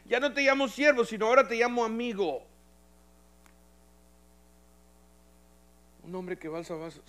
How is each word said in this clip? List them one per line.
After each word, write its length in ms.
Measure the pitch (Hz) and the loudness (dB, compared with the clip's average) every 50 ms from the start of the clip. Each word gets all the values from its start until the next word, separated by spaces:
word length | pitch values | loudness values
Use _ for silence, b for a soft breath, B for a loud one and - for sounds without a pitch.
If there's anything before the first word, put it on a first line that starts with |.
| B | B
"Ya 140 | 190 233 247 | -2 0 0
no 120 | 277 285 | 0 0
te 120 | 233 277 277 | 0 2 2
llamo 240 | 269 269 277 277 | 2 4 2 0
siervo, 360 | 233 - - 294 302 285 240 233 | -2 0 2 4 4 4 4 0
sino 220 | - 220 202 214 | -2 -2 -2 0
ahora 220 | 220 247 269 269 | 4 6 4 4
te 80 | - 233 | 4 2
llamo 280 | 226 233 240 240 240 233 | 0 0 2 2 0 0
amigo". 600 | 220 220 226 240 240 214 190 190 160 135 120 - - - - _ _ - _ _ _ - - - - _ - - - - - - - - - - - - - - _ _ - - _ _ _ - _ _ _ _ _ _ - - _ _ _ _ _ - - - _ _ _ _ _ - - - - - - - _ _ _ - - - - - | 0 -2 -4 -4 -4 -2 -2 -2 -2 -2 -6 -10 -16 -20 -20 _ _ -20 _ _ _ -20 -20 -20 -20 _ -20 -20 -20 -20 -20 -20 -20 -20 -20 -20 -20 -20 -20 -20 _ _ -20 -20 _ _ _ -20 _ _ _ _ _ _ -20 -20 _ _ _ _ _ -20 -20 -20 _ _ _ _ _ -20 -20 -20 -20 -20 -20 -20 _ _ _ -20 -20 -20 -20 -14
Un 100 | 165 180 | -10 -8
hombre 240 | 185 185 180 180 | -8 -6 -6 -8
que 100 | - - | -8 -8
va 120 | 156 156 170 | -8 -8 -8
a 40 | 165 | -8
salvar, 280 | - 170 156 160 165 156 - - | -8 -10 -10 -10 -12 -14 -18 -14